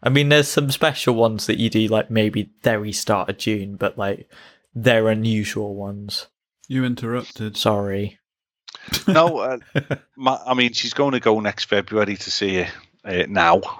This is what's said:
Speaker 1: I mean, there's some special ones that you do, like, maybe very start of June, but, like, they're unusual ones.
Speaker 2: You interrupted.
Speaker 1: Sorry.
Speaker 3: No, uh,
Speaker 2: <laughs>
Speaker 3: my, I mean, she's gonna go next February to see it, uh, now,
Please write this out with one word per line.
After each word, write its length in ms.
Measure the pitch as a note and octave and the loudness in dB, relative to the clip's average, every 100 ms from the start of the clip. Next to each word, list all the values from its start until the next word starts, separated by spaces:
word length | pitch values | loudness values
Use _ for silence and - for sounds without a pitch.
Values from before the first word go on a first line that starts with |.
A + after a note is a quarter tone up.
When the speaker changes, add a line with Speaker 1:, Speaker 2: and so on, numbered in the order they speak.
Speaker 1:
I 60 | B2 | 0
mean, 200 | C3+ C#3+ | 2 4
there's 200 | D3 C#3+ | 4 4
some 200 | - C#3 | 2 0
special 460 | - D#3 - - A#2 | 2 0 0 0 4
ones 320 | A2+ G#2+ - | 2 2 -2
that 100 | A2 | 0
you 120 | A2+ | 2
do, 180 | A2+ G#2+ | 2 2
like, 240 | G#2+ - | 2 0
maybe 400 | A2 G#2+ G#2+ G2+ _ | 2 2 0 -6 _
very 300 | B2 G#2+ G#2 | 0 0 -2
start 360 | G2+ - G2+ F2+ | -4 0 0 0
of 80 | G2 | -4
June, 360 | G#2+ G#2+ G2 G2 | -2 -2 -4 -4
but, 220 | G2+ - | -4 -2
like, 320 | G2+ - - - - _ _ A#2 | -4 -4 -8 -20 -20 _ _ -2
they're 320 | A#2+ A2+ A2 | 4 4 4
unusual 640 | G#2+ A2+ G#2+ G#2 A2 G#2 | 2 2 0 -2 -4 -6
ones. 540 | G2 G2+ G2+ G#2 - - _ _ _ - | -6 -10 -10 -10 -10 -12 _ _ _ -6
Speaker 2:
You 180 | C3 B2+ | -2 -2
interrupted. 720 | A#2+ A2+ A#2+ A#2 - G#2+ G#2+ | -2 -4 -6 -6 -10 -8 -2
Speaker 1:
Sorry. 600 | A2+ G#2 G2+ G2 G2+ - _ _ _ _ - - - - - | 0 0 0 -4 -6 -10 _ _ _ _ -20 -20 -8 -4 2
Speaker 3:
No, 300 | D#3+ E3+ C#3 | 4 4 2
uh, 180 | A#2+ B2 - | -4 -6 -6
Speaker 2:
<laughs> 420 | D3 - C#3 _ - | -6 -4 -6 _ -4
Speaker 3:
my, 220 | C3 C3 A2+ | 0 0 0
I 80 | |
mean, 200 | B2+ A#2+ | 2 0
she's 200 | A2 A#2+ | 0 -6
gonna 260 | - C#3 B2+ | -2 0 2
go 200 | A2+ A2 | 2 2
next 260 | G#2 - - | 0 -4 -2
February 520 | G2+ F#2 G#2+ G#2 G2 | -2 0 0 -2 -4
to 120 | - | -6
see 260 | - G2 F#2 | -4 -2 -2
it, 120 | F2 - - _ - | -4 -8 -20 _ -6
uh, 200 | F2+ E2+ | -4 0
now, 320 | G2 E2+ - - | 2 4 4 0